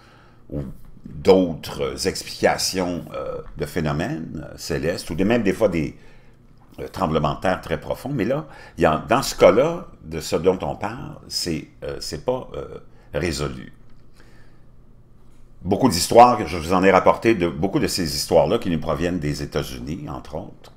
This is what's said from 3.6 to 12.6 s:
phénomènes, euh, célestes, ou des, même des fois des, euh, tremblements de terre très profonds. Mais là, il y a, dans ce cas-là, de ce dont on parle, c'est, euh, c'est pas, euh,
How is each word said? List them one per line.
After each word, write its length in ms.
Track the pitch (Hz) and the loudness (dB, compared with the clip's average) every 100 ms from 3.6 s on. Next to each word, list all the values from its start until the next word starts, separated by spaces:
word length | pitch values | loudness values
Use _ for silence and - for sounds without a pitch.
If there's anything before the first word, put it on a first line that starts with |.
| 73 | -6
phénomènes, 800 | 90 76 73 107 160 80 76 - | -2 -2 -2 -4 -6 -10 -12 -14
euh, 120 | 73 | -12
célestes, 520 | - 71 69 - - | -6 -4 -2 -4 -4
ou 60 | 82 | 0
des, 80 | |
même 200 | 95 120 | 2 2
des 100 | 98 | 2
fois 160 | - 107 | 2 2
des, 260 | 85 67 - - - - - - - - - | 2 -2 -6 -20 -20 -20 -20 -20 -20 -20 -14
euh, 80 | 67 | -12
tremblements 460 | - 87 78 76 | -4 -2 0 0
de 60 | - | 0
terre 200 | 95 90 | -2 -2
très 200 | - 76 | -4 -6
profonds. 320 | - - 131 | -6 -8 -6
Mais 100 | 143 | -2
là, 220 | 98 143 156 - - - | -2 -2 -6 -14 -14 0
il 60 | |
y 20 | 82 | 2
a, 180 | 78 73 | 2 0
dans 140 | 123 | 0
ce 100 | - | 0
cas-là, 540 | - 101 101 156 170 - - 78 | 6 6 6 2 -2 -10 -18 -12
de 140 | 80 | -10
ce 160 | - 92 | -4 0
dont 240 | 90 92 | 2 0
on 140 | 76 67 | -2 -6
parle, 420 | 101 120 - - - | -8 -8 -12 -16 -10
c'est, 420 | - 87 78 - - | -6 -4 -6 -8 -12
euh, 140 | 73 69 | -10 -10
c'est 240 | - 78 | -8 -6
pas, 240 | 127 127 - | -4 -4 -6
euh, 220 | 69 | -12